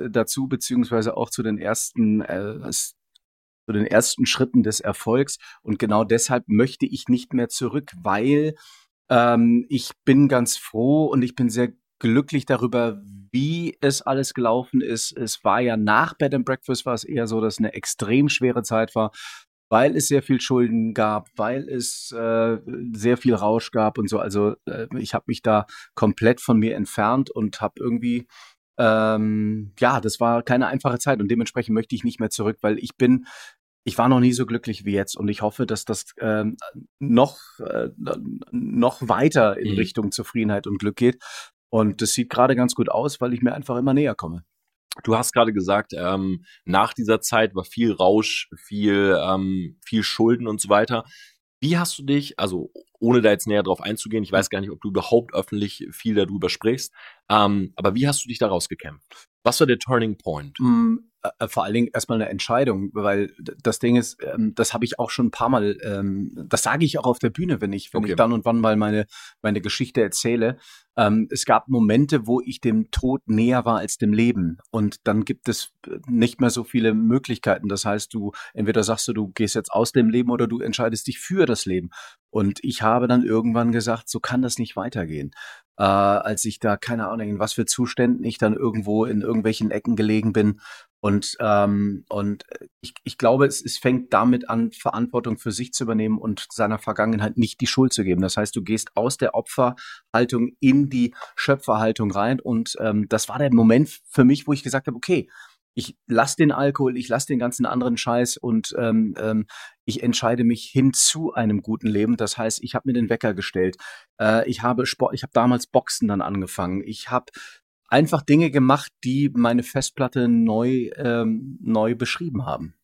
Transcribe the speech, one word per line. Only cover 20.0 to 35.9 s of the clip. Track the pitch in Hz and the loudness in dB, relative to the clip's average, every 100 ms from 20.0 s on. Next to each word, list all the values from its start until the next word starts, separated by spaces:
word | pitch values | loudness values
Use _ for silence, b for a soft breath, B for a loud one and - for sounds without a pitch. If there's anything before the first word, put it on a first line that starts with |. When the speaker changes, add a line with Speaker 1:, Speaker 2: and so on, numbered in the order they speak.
| - | 2
Speaker 1:
sehr | 139 | 0
viel | - 127 | 2 0
Schulden | - 127 120 113 113 | 2 2 2 2 0
gab, | 110 107 107 - - | 0 0 0 -6 -6
weil | 110 131 139 | -4 -4 -6
es, | 127 120 - - | -6 -6 -10 -12
äh, | 117 113 113 113 113 - 123 123 | -6 -2 0 0 -2 -6 -10 -10
sehr | 107 117 123 | -2 2 2
viel | 127 | 2
Rausch | 107 104 113 - | 2 2 0 0
gab | 117 107 - | 0 0 0
und | 101 | -2
so. | 107 | -2
Also, | 92 101 104 - - | -2 0 0 -2 -8
äh, | - - 123 | -10 -8 -8
ich | - - | -6 -6
hab | - | -4
mich | 113 | -4
da | 117 107 - B B - | 2 2 0 B B 0
komplett | 107 - 113 123 | 0 2 2 2
von | - 113 | 2 2
mir | 110 101 | 2 -2
entfernt | 104 - 104 127 131 | -6 -2 0 0 -2
und | - 107 - | -4 -6 -4
hab | 107 - | -8 -4
irgendwie, | 123 117 120 120 - B B B _ - | -4 -2 -2 -4 -6 B B B _ 0
ähm, | 113 110 110 110 107 107 107 107 104 - | 2 4 2 0 0 0 -2 -4 -8 0
ja, | 123 131 | 0 2
das | 107 - | -2 -2
war | 117 117 | 0 0
keine | - 127 120 | 2 0 0
einfache | 131 135 120 | -2 -2 -2
Zeit | 147 117 | 0 0
und | 101 | 0
dementsprechend | 117 113 127 113 | 0 -2 -4 -2
möchte | 110 113 117 | -2 -2 -4
ich | |
nicht | 120 - | -4 -4
mehr | 110 | -4
zurück, | - 107 110 | -2 -4 -2
weil | 104 107 | -2 -2
ich | - - | -4 2
bin, | 123 127 127 B B B _ _ - | 4 4 0 B B B _ _ -6
ich | - | 0
war | 123 | 4
noch | 127 | 6
nie | 123 | 4
so | 120 113 | 2 -2
glücklich | 113 - 104 101 | -4 -6 -8 -2
wie | |
jetzt | 98 98 - | -2 -2 -4
und | 104 | -4
ich | 104 | -2
hoffe, | 104 - 113 | -4 -2 -4
dass | 107 | -4
das, | - | -6